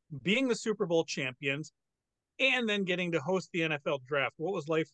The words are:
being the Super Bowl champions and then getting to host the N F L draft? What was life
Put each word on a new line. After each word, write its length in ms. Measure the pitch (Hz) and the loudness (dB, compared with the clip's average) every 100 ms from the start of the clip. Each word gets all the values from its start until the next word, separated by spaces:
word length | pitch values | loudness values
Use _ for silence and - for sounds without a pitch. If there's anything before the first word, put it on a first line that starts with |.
| - 139 | -10 -6
being 280 | 123 233 262 | 0 2 2
the 60 | 220 | 0
Super 300 | 226 202 175 | -2 -2 2
Bowl 200 | 170 160 | 2 0
champions 680 | - 135 - 139 139 156 _ _ _ _ _ _ - | -2 -6 -4 -4 -4 -6 _ _ _ _ _ _ 0
and 300 | 269 254 226 | 2 2 2
then 160 | 208 | 0
getting 300 | 180 180 175 | 0 0 0
to 80 | 165 | -2
host 280 | 139 185 - | 0 -2 -2
the 100 | 175 | -2
N 80 | 160 | 0
F 160 | 147 180 | -2 -2
L 140 | 139 127 | -4 -2
draft? 280 | 143 123 - | 0 0 -2
What 160 | 165 | -4
was 140 | 190 147 | -4 0
life 220 | 160 151 | 0 0